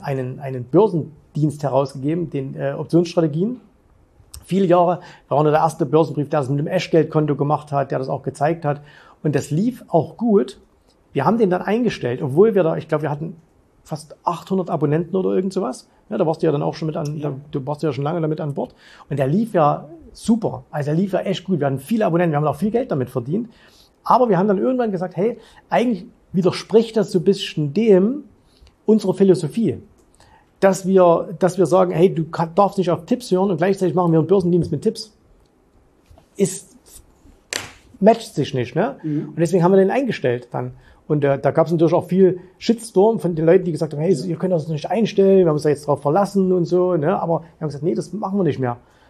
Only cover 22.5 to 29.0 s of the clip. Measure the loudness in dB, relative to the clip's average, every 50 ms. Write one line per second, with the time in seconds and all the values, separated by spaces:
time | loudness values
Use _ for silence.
22.5 | -2 -2 -2 -2 -2 -2 -2 -2 -4 -4 -4 -4 -6 -6 -6 -4 -4 -6 -6 -8
23.5 | -14 _ _ _ _ _ _ _ _ _ 0 2 4 4 4 4 2 2 2 2
24.5 | 0 0 0 0 0 -2 -2 -4 -4 -4 -6 -6 -4 -4 -2 -2 -4 -6 -14 -20
25.5 | -20 -20 _ _ 0 0 0 0 -2 -4 -8 -14 -20 _ _ _ -2 0 0 0
26.5 | 0 -2 -2 2 2 2 2 2 0 -2 -2 0 -2 0 2 0 0 0 -4 -6
27.5 | -4 -4 -4 -2 -2 0 4 6 6 6 4 2 -2 -4 -10 -16 _ _ _ _
28.5 | _ _ -20 _ _ _ _ 2 2 4